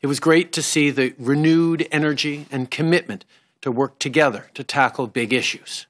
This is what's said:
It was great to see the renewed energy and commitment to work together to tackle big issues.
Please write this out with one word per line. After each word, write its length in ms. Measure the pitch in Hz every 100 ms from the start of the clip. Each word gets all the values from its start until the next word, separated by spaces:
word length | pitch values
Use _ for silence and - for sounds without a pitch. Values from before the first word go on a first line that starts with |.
It 40 | 143
was 120 | 139
great 320 | 160 160 180
to 80 | -
see 300 | 147 - 147
the 240 | 127 127 -
renewed 680 | 123 143 156 165 165 165 160
energy 540 | 156 151 139 151 147 147
and 180 | 139 127
commitment 560 | - 160 170 - 101 - _ _ _
to 100 | -
work 260 | 120 135 _
together 540 | 147 135 147 127 -
to 100 | -
tackle 440 | 131 143 127 - 123
big 260 | 113 117
issues. 540 | 123 - - - - -